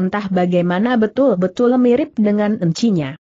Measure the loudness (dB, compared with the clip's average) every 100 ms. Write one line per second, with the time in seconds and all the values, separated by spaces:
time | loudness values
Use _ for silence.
0 | -2 -4 -4 -2 0 0 0 0 0 0
1 | 0 0 0 2 -2 0 0 2 2 2
2 | 0 -2 0 0 -2 -2 -2 0 0 -2
3 | -4 -10